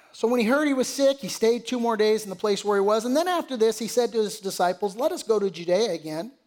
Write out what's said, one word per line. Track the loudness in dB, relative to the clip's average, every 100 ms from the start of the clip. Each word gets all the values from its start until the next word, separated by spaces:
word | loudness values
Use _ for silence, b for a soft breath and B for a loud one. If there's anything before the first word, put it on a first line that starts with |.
| B
So | -4 0
when | 2
he | 2
heard | 2 2
he |
was | 0 -2
sick, | 2 2 2
he | -4
stayed | 0 2 2 -2
two | -2
more | 0 2
days | 2 2
in | -2
the | -4
place | -2 0
where | 0 2
he |
was. | 4 2
And | 2
then | 0 0
after | -2 -2 0
this, | 0 0
he | -2
said | 0 0
to | 0
his | -2 -4
disciples, | -6 0 0 0 -4 -2
"Let | -4
us | -2
go | -2 0
to | 0
Judea | -2 0 0 0
again." | -4 -6 -8 -10 -14